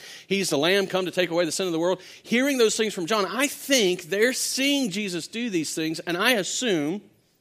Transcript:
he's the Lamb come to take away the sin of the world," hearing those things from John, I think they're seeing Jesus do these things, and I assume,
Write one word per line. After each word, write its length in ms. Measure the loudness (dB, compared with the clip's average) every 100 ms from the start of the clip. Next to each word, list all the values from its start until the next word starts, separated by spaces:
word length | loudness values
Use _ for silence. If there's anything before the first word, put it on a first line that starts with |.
| -14 -14 -4
he's 240 | -2 0
the 80 | 2
Lamb 280 | 4 4 2
come 200 | -2 -2
to 40 |
take 200 | 0 0
away 160 | 0 0
the 60 |
sin 120 | 0
of 80 | -2
the 60 | 0
world," 240 | 0 0 -6 -18
hearing 360 | -2 2 2 4
those 180 | 2 2
things 160 | -2
from 140 | -2 0
John, 180 | 0
I 220 | 0 0 -2
think 640 | -2 0 2 4 0 -2
they're 240 | 2 2
seeing 560 | 2 -2 0 2 2 0
Jesus 380 | -2 -4 -4 -6
do 200 | -6 -4
these 260 | -2 -2
things, 240 | -4 -4 -4
and 140 | -4
I 180 | 0 2
assume, 680 | 2 0 -2 0 0 0 -4 -8 _ _ _